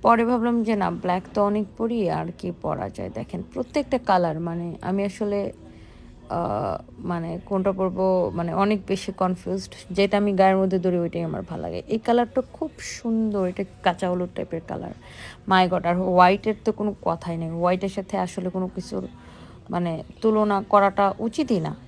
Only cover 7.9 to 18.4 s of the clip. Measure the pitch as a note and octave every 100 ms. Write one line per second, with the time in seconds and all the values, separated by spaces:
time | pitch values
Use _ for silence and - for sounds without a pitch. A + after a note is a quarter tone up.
7.9 | F#3 F#3+ F#3 F3+ E3+ E3+ E3 G3+ G#3+ F#3+
8.9 | F#3+ - F#3+ F#3 F3+ - F#3+ F#3 - -
9.9 | F3+ G3 G3+ G3+ F#3+ F#3+ F#3+ F#3+ F#3 F#3
10.9 | F3+ E3+ E3+ E3 - - E3 E2+ - -
11.9 | A3 A3+ A#3+ A#3+ B3+ B3+ - D#4+ - -
12.9 | - A#3 A3+ A3 G3+ F#3 F3+ F#3+ - G3
13.9 | F3 F#3 F3+ F3+ - - E3 E3 - -
14.9 | - - - - - - F#3+ F#3 F3+ F3
15.9 | F3 F#3 F3+ F3+ G3+ G#3+ G#3 - A3 G#3
16.9 | G3 F3 E3+ - E3 E3 E3 F3 F#3 G3
17.9 | F#3+ F#3+ G3 F3+ -